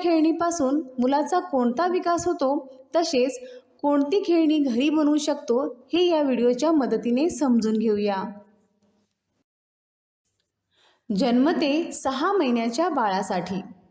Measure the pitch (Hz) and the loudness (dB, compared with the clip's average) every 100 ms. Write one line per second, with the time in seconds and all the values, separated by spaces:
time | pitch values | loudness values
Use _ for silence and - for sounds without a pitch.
0 | 349 320 311 330 339 339 262 294 254 - | 2 2 2 2 -2 0 0 0 -4 -2
1 | 254 277 294 359 359 269 240 240 349 359 | 0 0 0 -2 0 0 0 0 0 0
2 | 339 339 339 330 262 285 - - - 320 | 0 0 -2 -2 0 -2 -4 -16 -4 -2
3 | 330 254 247 - - - - _ 285 285 | 0 0 0 -2 -12 -20 -20 _ 0 0
4 | 285 403 - 339 320 311 277 226 294 311 | 2 0 2 2 2 2 0 0 0 2
5 | 294 302 - 285 - 240 294 - - 330 | 2 2 0 -4 -2 -2 -2 -8 -4 0
6 | 359 320 285 240 240 247 302 320 233 220 | 2 2 2 2 2 2 2 2 2 -2
7 | 240 247 330 349 277 233 214 220 220 208 | 0 0 0 0 2 2 2 0 0 0
8 | 208 196 196 - - _ _ _ _ _ | 0 -2 -6 -12 -20 _ _ _ _ _
9 | _ _ _ _ _ _ _ _ _ _ | _ _ _ _ _ _ _ _ _ _
10 | _ _ _ _ _ _ _ _ _ _ | _ _ _ _ _ _ _ _ _ _
11 | - 196 262 247 277 330 285 302 339 - | -6 -2 2 2 2 2 0 0 -2 -6
12 | 269 254 339 403 269 233 233 233 349 285 | -4 -2 0 0 0 0 -2 -2 -2 0
13 | 214 190 202 185 175 190 - - _ | 0 -2 -2 -4 -4 -8 -10 -18 _